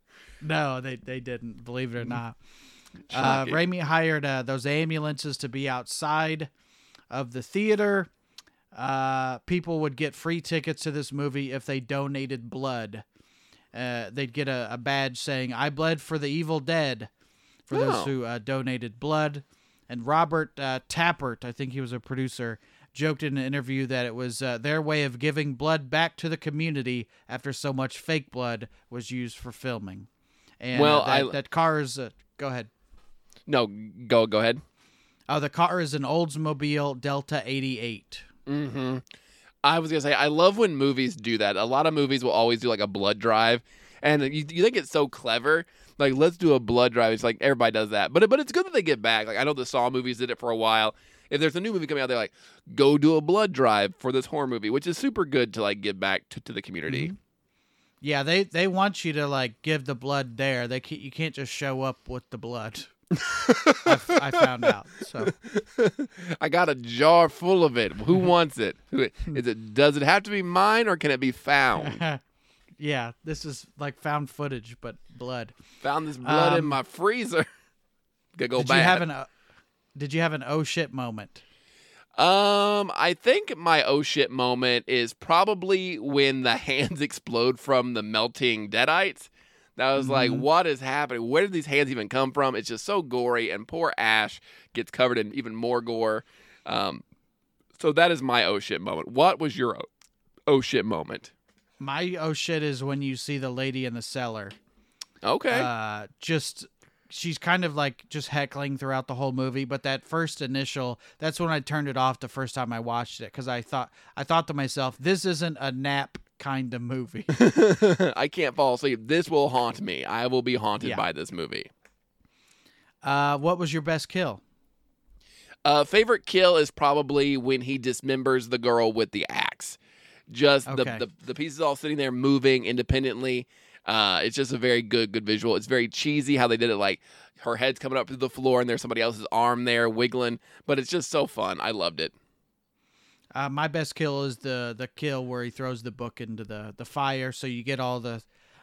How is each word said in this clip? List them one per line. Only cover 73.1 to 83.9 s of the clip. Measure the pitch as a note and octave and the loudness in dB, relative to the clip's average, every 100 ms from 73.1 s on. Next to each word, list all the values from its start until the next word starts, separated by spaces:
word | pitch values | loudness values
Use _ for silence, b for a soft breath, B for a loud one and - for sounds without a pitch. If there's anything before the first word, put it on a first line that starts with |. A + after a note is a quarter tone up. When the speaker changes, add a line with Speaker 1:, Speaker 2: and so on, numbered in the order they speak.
| - | -8
Speaker 1:
this | D#3+ D3+ | -10 -10
is | D#3 C3 - - | -10 -12 -16 -12
like | C#3+ - | -10 -8
found | D#3 D3 C#3+ | -4 -2 -4
footage, | - C#3+ B2+ A2+ A#2+ | -6 -8 -8 -12 -16
but | A#2+ - - | -16 -16 -20
blood. | B2 B2 B2+ A2+ - _ - | -14 -10 -8 -10 -16 _ -8
Speaker 2:
"Found | C#3 D3 D#3 | -4 -2 -4
this | C3 | -8
blood | B2 D3+ D3 | 0 2 4
in | D3+ | 2
Speaker 1:
Um, | D3+ | 0
Speaker 2:
my | C3+ | -2
freezer." | B2 - F#3+ A#3+ G3 D#3+ - b b b _ | -4 -2 -2 0 0 0 0 b b b _
<laughs> | _ _ _ _ - | _ _ _ _ -6
Gonna | B2 | -2
go | B2 | 0
Speaker 1:
did | B2+ | 4
Speaker 2:
bad. | C3+ | 6
Speaker 1:
you | |
have | D#3 F#3 | 6 4
an, | E3 | 2
uh, | C3+ - b b b b _ _ C#3 | -6 -12 b b b b _ _ -12
did | C#3+ | -6
you | D#3 | 0
have | E3 | 0
an | D3+ | 0
"oh | B2+ D3+ | -4 -2
shit" | D3+ E3+ D3+ | -2 -2 -4
moment? | C3 A#2+ A2 G2+ - _ b b b b b b - | -4 -8 -8 -14 -18 _ b b b b b b 2
Speaker 2:
Um, | E3 G3 G3+ G3+ G3+ G#3 G3+ | 6 6 6 4 4 2 0
I | - E3 F3 | 0 0 2
think | A#3+ F4 G#4 - | 4 2 2 -2
my | E3+ D#3 | 4 4
"oh | B2 | 6